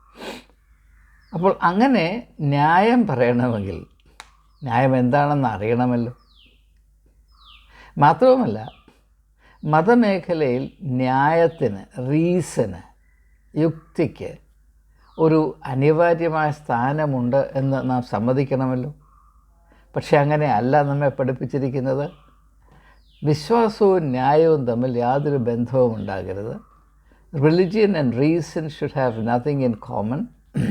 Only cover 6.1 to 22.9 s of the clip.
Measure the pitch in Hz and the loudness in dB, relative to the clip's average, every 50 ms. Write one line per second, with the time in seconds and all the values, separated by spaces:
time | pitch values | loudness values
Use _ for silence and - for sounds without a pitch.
6.1 | - - _ _ _ _ _ _ _ _ _ _ _ _ _ _ _ _ _ _ | -8 -14 _ _ _ _ _ _ _ _ _ _ _ _ _ _ _ _ _ _
7.1 | _ _ _ _ _ _ - - - - - - - - - - - 160 143 151 | _ _ _ _ _ _ -20 -20 -20 -20 -20 -20 -20 -20 -20 -10 0 4 4 4
8.1 | 165 - 254 262 254 262 226 113 104 107 110 - - _ _ _ _ _ _ _ | 4 6 6 4 6 4 2 -2 -4 -6 -10 -14 -18 _ _ _ _ _ _ _
9.1 | _ _ _ _ _ _ _ _ _ _ - 151 156 156 165 220 240 247 226 202 | _ _ _ _ _ _ _ _ _ _ -2 0 2 2 4 4 4 4 4 2
10.1 | 190 180 - - 170 160 151 127 120 127 139 - - - - 139 127 127 127 127 | 0 -2 -2 -4 -2 0 0 0 0 -2 -4 -8 -12 -12 -8 -6 -4 -2 0 0
11.1 | 131 135 139 151 165 170 170 165 165 - 147 110 98 98 104 - - 127 127 131 | 2 2 2 2 4 4 2 2 0 -2 -4 -4 -4 -6 -12 -14 -12 -8 -4 -2
12.1 | 147 156 165 175 180 180 143 - - - 117 98 90 92 - - _ _ _ _ | 0 0 2 2 0 -2 -2 -4 -4 -4 -4 -4 -6 -12 -18 -20 _ _ _ _
13.1 | _ _ _ _ _ _ _ _ - 147 160 160 160 - - _ - - 156 - | _ _ _ _ _ _ _ _ -4 -2 -2 -2 -2 -6 -14 _ -4 -4 -4 -4
14.1 | - - 95 82 - - _ _ _ _ _ _ _ _ _ _ _ _ _ _ | -4 -8 -14 -14 -14 -18 _ _ _ _ _ _ _ _ _ _ _ _ _ _
15.1 | _ - 160 160 160 156 156 147 - - - 143 131 135 139 151 156 160 170 170 | _ 0 2 2 4 2 2 0 -4 -8 -10 -6 -2 2 2 4 4 4 4 2
16.1 | 170 165 170 160 160 156 156 151 143 - - - 127 117 120 135 147 156 156 147 | 2 0 0 -2 0 0 -2 -2 -4 -6 -6 -4 -2 0 0 0 -2 -2 -2 -2
17.1 | 135 127 120 123 131 139 - - - 135 135 135 135 131 127 131 127 123 120 - | -2 -2 -2 0 0 0 0 -2 -2 -2 -2 -2 -2 -2 -2 -2 -2 -4 -4 -4
18.1 | - 101 113 123 131 143 139 135 143 127 131 131 131 127 127 147 147 - - _ | -4 -2 0 0 0 0 0 -2 -2 -2 -2 -2 -4 -4 -6 -8 -12 -16 -20 _
19.1 | _ _ _ _ _ _ _ _ _ _ _ _ _ _ _ _ - 147 - - | _ _ _ _ _ _ _ _ _ _ _ _ _ _ _ _ -10 -10 -2 0
20.1 | 156 143 143 147 151 151 151 135 110 107 120 127 147 147 143 143 139 143 143 135 | 2 2 2 2 0 0 0 0 0 0 0 0 2 0 0 0 -2 -2 -2 -2
21.1 | 131 - 135 127 131 - - 120 - 139 135 127 131 135 127 135 131 139 143 175 | -2 -2 -4 -4 -4 -6 -6 -6 -4 -4 -4 -4 -4 -4 -4 -4 -4 -4 -6 -8
22.1 | - - _ _ _ _ _ _ _ _ _ _ - - _ _ | -12 -18 _ _ _ _ _ _ _ _ _ _ -20 -20 _ _